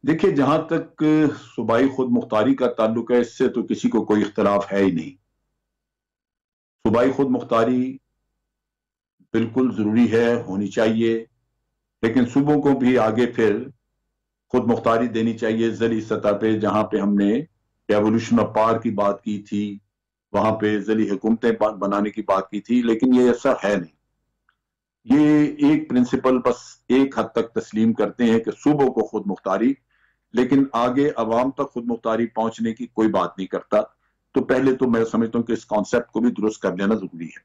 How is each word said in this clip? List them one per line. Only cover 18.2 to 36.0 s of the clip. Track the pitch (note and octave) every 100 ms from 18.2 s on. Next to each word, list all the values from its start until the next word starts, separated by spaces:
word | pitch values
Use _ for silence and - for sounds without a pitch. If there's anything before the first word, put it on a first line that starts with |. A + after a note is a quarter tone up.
| A2 A#2
of | G#2+ -
power | A2 A2+
की | A#2
बात | G2+ G2+ G2+ -
की | G#2
थी, | G#2 G#2 G#2 G2+ _ _ _ _ _
वहां | G2+ G#2+
पे | G#2+ G#2+ G#2+
जली | G2 A2 G2+
हुकूमतें | G2 A2 A2+ A#2
बा-, | G#2+ G#2+
बनाने | G#2 G2+ G2+ G#2+
की | G#2
बात | G2+ F#2+ F#2+
की | G#2
थी, | - A#2+
लेकिन | A#2 A2+ B2+
ये | B2 B2
ऐसा | A#2 C#3 A#2+
है | G2 G2+
नहीं। | E2+ _ _ _ _ _ _ _ _ _ _ _ A2 C#3
ये | D3+ D3+ D3+ - C#3+
एक | D3+ D3+
प्रिंसिपल | B2 B2 C3 C3 B2+
बस | B2 A#2+ - - _
एक | B2+ C3+ -
हद | - -
तक | A2+ -
तस्लीम | - G#3+ A3+
करते | G#3+ G#3 -
हैं | A#3+ A2+
कि | A2
सूबों | - - D3 C3
को | A#2+
खुद | G#2+ G#2+ F#2+
मुख्तारी, | F#2 - G2 A#2 C#3 _ _ _ _ _
लेकिन | A2+ B2 C#3 C3+ A#2
आगे | B2 B2+ D3
अवाम | D3 A2+ A#2 C3
तक | C3+
खुद | C#3 - A#2+
मुख्तारी | A#2 A#2 A2 A#2
पहुंचने | - A2 A2+ A2+
की | A2+ B2
कोई | - A2
बात | G2 F2 -
नहीं | F#2+
करता। | F2+ - G#2 - _ _ _ _ -
तो |
पहले | A#2 B2+ C3+
तो | B2+ B2+
मैं | A#2 A2+
समझता | A2 A2+ A#2+
हूं | A2+
कि |
इस | G#2+
concept | - G#2+ G2+ A#2+